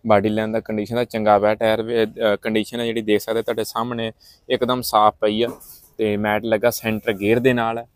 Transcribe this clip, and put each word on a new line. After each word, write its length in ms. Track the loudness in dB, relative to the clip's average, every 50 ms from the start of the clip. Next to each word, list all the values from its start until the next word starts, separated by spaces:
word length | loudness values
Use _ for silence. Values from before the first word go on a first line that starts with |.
| _ 4
ਬਾਡੀ 220 | 4 4 4 2
ਲਾਈਨ 220 | 0 0 -2 -2
ਦਾ 80 | -4 -6
condition 360 | -6 -4 -6 -6 -4 -4 -4
ਦਾ 80 | -4 -4
ਚੰਗਾ 360 | -4 -4 -2 4 4 4 6
ਪਿਆ 160 | 4 2 0
ਟਾਇਰ 260 | 2 0 0 0 0
ਵੀ, 220 | -2 -2 0 0 0
ਅਹ, 320 | -2 -2 -2 0 0 0 0
condition 380 | -2 -2 -2 -2 -2 -2 -6 -6
ਹੈ 60 | -6
ਜਿਹੜੀ 160 | -4 -4 -4
ਦੇਖ 200 | 0 2 0 0
ਸਕਦੇ 200 | 0 -2 -4 -4
ਤੁਹਾਡੇ 220 | -2 -4 -4 -4 -4
ਸਾਹਮਣੇ 480 | -6 -4 -6 -6 -4 -6 -6 -6 -8 -8 _ _ _ _ _ _ -4
ਇੱਕਦਮ 320 | -2 -2 0 0 -2 -2
ਸਾਫ਼ 340 | -4 0 2 4 4 4 2 _
ਪਈ 220 | -2 0 0 0 -2
ਆ 40 | -2 -4 -10 -18 -20 -20 -20 _ _ _ -4
ਤੇ 200 | -2 -2 0 -2
ਮੈਟ 280 | 0 0 0 0 0
ਲੱਗਾ 240 | 0 -2 2 2 0
center 440 | -2 0 -4 -4 -4 -2 -2 -4 -4
gear 260 | -2 2 2 2 4
ਦੇ 140 | 4 2 2
ਨਾਲ 240 | 2 0 -2 -4 -6
ਹੈ। 100 | -10 _ _